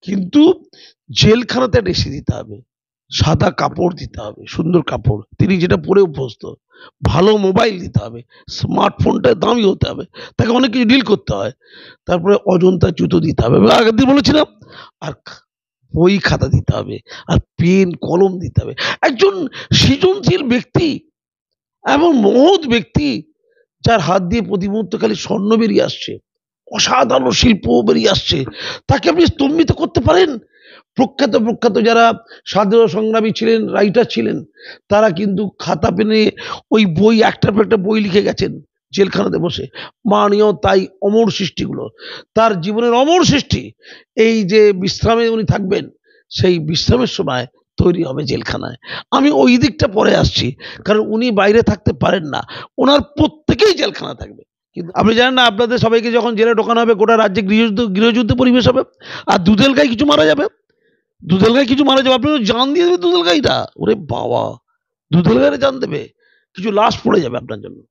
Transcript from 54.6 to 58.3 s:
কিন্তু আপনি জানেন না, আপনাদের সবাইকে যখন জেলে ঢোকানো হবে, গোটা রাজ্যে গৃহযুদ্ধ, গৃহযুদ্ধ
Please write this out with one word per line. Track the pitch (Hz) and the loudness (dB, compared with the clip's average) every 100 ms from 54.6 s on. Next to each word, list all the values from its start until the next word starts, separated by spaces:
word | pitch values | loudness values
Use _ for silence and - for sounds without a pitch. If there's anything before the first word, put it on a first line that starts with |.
| _ | _
কিন্তু | - 170 - | -14 -8 0
আপনি | 202 226 | 2 2
জানেন | 247 | 2
না, | 262 | 4
আপনাদের | 240 202 240 202 | 2 2 -2 0
সবাইকে | 220 226 220 | 2 0 0
যখন | 233 240 220 | 0 0 0
জেলে | 233 | 0
ঢোকানো | 220 214 233 | 0 0 0
হবে, | 233 | 2
গোটা | 214 214 226 | 2 4 4
রাজ্যে | 220 185 | 2 0
গৃহযুদ্ধ, | 190 214 226 202 233 185 | 0 2 2 0 -2 2
গৃহযুদ্ধ | 226 226 214 | 2 2 0